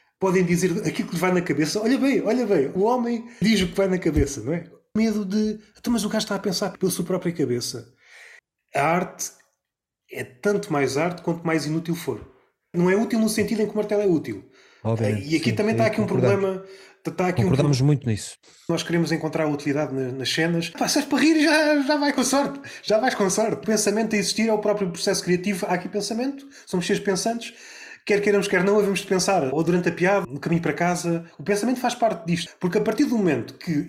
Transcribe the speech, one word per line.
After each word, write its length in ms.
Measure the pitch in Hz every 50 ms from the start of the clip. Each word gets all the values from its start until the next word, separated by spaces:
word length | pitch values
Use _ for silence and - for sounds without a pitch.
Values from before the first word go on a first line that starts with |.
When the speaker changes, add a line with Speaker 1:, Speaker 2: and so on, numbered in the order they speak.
| _ _ _ -
Speaker 1:
podem 240 | 185 190 175 190 180
dizer 260 | 165 175 170 185 175 165 214 -
aquilo 220 | 156 - - 220 -
que 60 | -
lhe 60 | 170
vai 120 | 180 185 180
na 80 | 175
cabeça. 400 | 170 - 147 135 156 151 - 208
Olha 180 | 214 226 269 233
bem, 220 | 262 277 254 185 147
olha 240 | 190 233 254 240
bem, 240 | 202 202 156 131 - 170
o 80 | 185 196
homem 440 | 226 254 254 233 240 240 220 - - - -
diz 200 | 180 220 226 196 190
o 60 | 175
que 60 | -
vai 120 | 196 196 190
na 100 | 185 175
cabeça, 420 | - 165 147 156 143 143 - - 107
não 100 | 127 165
é? 120 | 175 170 - - - _ _ -
Medo 280 | 214 220 226 208 214 208
de, 340 | 185 196 214 214 214 214 214 - _ _ _
"Então, 140 | - 233 240
mas 120 | 220 190
o 40 | 208
gajo 160 | - 220 208
está 100 | - 202
a 40 | 190
pensar 380 | - 208 175 - 208 185 -
pela 140 | - - 185 175
sua 120 | - 170
própria 280 | - 180 175 - 175 170
cabeça." 600 | 170 147 120 120 123 120 - - 117 107 - _ _ _ _ - - - - - - - _ _ _ _ _ -
A 80 | 143 139
arte 480 | 156 170 185 185 175 - - - - - _ _ _ _ _ _ _ _ _ _ _ _ _ _ -
é 120 | - - -
tanto 480 | - - _ - 202 208 185 170 - 156
mais 240 | 143 139 123 117
arte 260 | 143 160 180 170 - -
quanto 220 | 175 165 - -
mais 200 | 165 160 156 139
inútil 280 | 151 156 165 165 - -
for. 260 | 165 - 143 117 101 - - - _ _ _ _ _ _ _ -
Não 160 | 175 175 180
é 60 | 190
útil 220 | 208 226 214 240 220
no 100 | 220 214
sentido 340 | - 226 202 - 233 214 214
em 40 |
que 60 | - -
o 40 |
martelo 260 | 214 208 - 208 208 208
é 40 |
útil. 380 | 196 170 143 - - 104 95 - - _ - - - _ _ -
Speaker 2:
Obviamente, 440 | 113 113 110 113 107 110 104 98 147
Speaker 1:
E 80 | 160
aqui 140 | 156 - 123
Speaker 2:
sim, 60 | 110
Speaker 1:
também 180 | 226 208 220 226
Speaker 2:
sim, 40 | -
Speaker 1:
está 60 | 226
aqui 140 | 214 - -
um 60 | 208
Speaker 2:
concordamos. 340 | 175 - - - 196 202 196
Speaker 1:
problema, 240 | 196 190 190 185 - - - - - - - _ -
tá, 60 | 165 -
tá 160 | - 185 180
aqui 120 | 175 -
um 40 | 101
Speaker 2:
Concordamos 320 | 95 131 131 143 147 143
Speaker 1:
pro-, 100 | 123 131
Speaker 2:
muito 200 | 147 147 127 -
nisso. 300 | 120 107 95 - - - - _ - - _ _ -
Speaker 1:
nós 140 | 170 160 -
queremos 300 | - 170 170 165 147 165
encontrar 320 | 151 156 160 156 160 156
a 40 | 151
utilidade 460 | 147 143 - 147 135 147 151 135 135
na, 160 | 135 131 127
nas 220 | 127 135 123 - -
cenas. 380 | 160 160 165 170 170 170 -
Pá, 180 | - - 240 190
se 100 | - 302
és 80 | 285
para 120 | - 302 240
rir, 220 | 254 311 330 311 294
já, 400 | 320 294 311 311 294 302 294 269
já 140 | 269 302
vai 160 | 294 285 285 -
com 120 | - 240
sorte. 360 | - 262 277 285 - - - - - - - -
Já 160 | - 208 220
vais 160 | 254 262 254
com 140 | - 202 185
sorte. 240 | 185 208 220 220 -
O 120 | - -
pensamento 480 | - 220 214 - 208 202 220 226 214 214
a 20 | 208
existir 300 | 185 - - - 220 226
é 40 | 220
o 60 | 214
próprio 320 | 214 208 208 - 196 175
processo 320 | 170 - - 202 190 180 -
criativo. 440 | 175 180 175 175 208 202 180 196
Há 80 | - 185
aqui 140 | 175 170 -
pensamento, 600 | - 208 - - 233 226 254 277 277 - - - - - -
somos 200 | - - 180 175
seres 140 | - 202 175 -
pensantes. 500 | 202 190 180 - 226 233 233 - - - - - - - - - - - - -
Quer 160 | - 208 202
queiramos, 280 | 202 214 202 202 185 -
quer 160 | 196 180 180
não, 160 | 202 208 214
havemos 180 | 196 190 196 175
de 80 | -
pensar, 480 | - 190 180 175 202 196 180 139 131 135
ou 80 | 156 165
durante 260 | 165 175 180 170 180
a 40 | -
piada, 340 | - 170 185 202 196 180 -
no 120 | 131 143
caminho 200 | - 156 170 165
para 120 | 170 151 147
casa. 520 | - 175 175 180 175 - 170 170 165 170 - - -
O 60 | 143
pensamento 340 | 190 202 202 202 240 262 247
faz 160 | - 233 226
parte 320 | - - 160 - - -
disto. 260 | 170 175 170 - - - -
Porque 200 | - 180 175 214
a 20 |
partir 240 | 214 220 220 - 294
do 120 | - 247
momento 380 | 220 196 170 143 120 110 - -
que 320 | - - 175 156 143 143